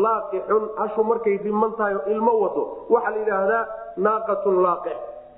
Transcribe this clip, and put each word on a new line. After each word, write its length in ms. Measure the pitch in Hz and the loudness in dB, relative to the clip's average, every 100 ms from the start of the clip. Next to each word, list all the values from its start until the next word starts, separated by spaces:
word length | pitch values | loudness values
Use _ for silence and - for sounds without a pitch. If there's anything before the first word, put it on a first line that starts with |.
laaqixun, 640 | 214 220 - - - 214 214 | 4 2 -2 -6 0 0 0
hashu 300 | - 214 226 | -4 -4 0
markay 340 | 220 226 214 196 | 2 2 0 0
riman 340 | 208 208 220 | 0 0 0
tahay 220 | 220 208 196 | 0 -2 0
oo 100 | 196 | -2
ilmo 200 | 220 233 226 | 0 2 2
wado, 240 | 190 - 123 - - | 2 0 -4 -6 2
waxaa 240 | 233 214 | 2 2
la 60 | 214 | -2
yidhaahdaa 460 | 214 196 196 226 214 - - - | -2 0 2 0 -2 -8 -12 0
naaqatun 580 | 202 220 220 196 208 185 | 2 2 0 -2 2 4
laaqix. 340 | 180 170 170 151 - - - | 4 2 -4 -8 -10 -14 -18